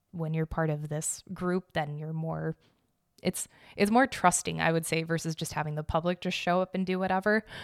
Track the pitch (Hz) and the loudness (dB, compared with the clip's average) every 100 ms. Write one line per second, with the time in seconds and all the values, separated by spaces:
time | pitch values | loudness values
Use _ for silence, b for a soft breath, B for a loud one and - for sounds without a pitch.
0 | _ 170 156 160 160 - 160 147 151 151 | _ -6 -4 -2 -2 0 0 -2 -4 -6
1 | - - - 175 180 185 - 170 147 147 | -6 -8 -10 -4 -2 -2 -2 -2 -2 -4
2 | 156 160 160 160 160 - _ _ _ _ | -6 -4 -4 -4 -4 -6 _ _ _ _
3 | _ - 185 - - b b - 202 233 | _ -4 -4 -4 -10 b b 0 4 4
4 | 269 - 180 - - 165 165 165 160 160 | 4 4 4 4 -2 0 2 2 2 -2
5 | 160 165 165 160 160 151 156 151 151 165 | 0 -2 -2 -4 -4 -4 -4 -4 -2 0
6 | 175 180 180 - - 180 185 185 185 185 | 0 -2 -2 -2 2 2 2 -2 0 0
7 | 190 185 214 214 - B | 2 2 4 2 0 B